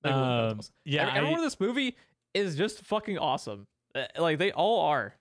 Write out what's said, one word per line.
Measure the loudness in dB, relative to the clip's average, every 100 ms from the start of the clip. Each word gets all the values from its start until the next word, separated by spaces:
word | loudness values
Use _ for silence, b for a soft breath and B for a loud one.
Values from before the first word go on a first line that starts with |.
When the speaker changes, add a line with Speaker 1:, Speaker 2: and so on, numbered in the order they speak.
Speaker 1:
Michael | 0 2
Wincott's | 2 2 0
Speaker 2:
Um, | -2
Speaker 1:
awesome. | -10 _ -4
Speaker 2:
yeah, | 0
Speaker 1:
Every, | 2 2
everyone | 2 0
Speaker 2:
I |
Speaker 1:
in | 0
this | -2
movie | -2 0 -2 -6 b b _
is | -2 -2 0
just | -2 -4 -4
fucking | -4 -2 -2
awesome. | 0 -2 -4 -12 -14 _ _ -8
Uh, | -6 0
like, | 2 4
they | 0
all | 2 2 2
are. | 2 2 -2 -10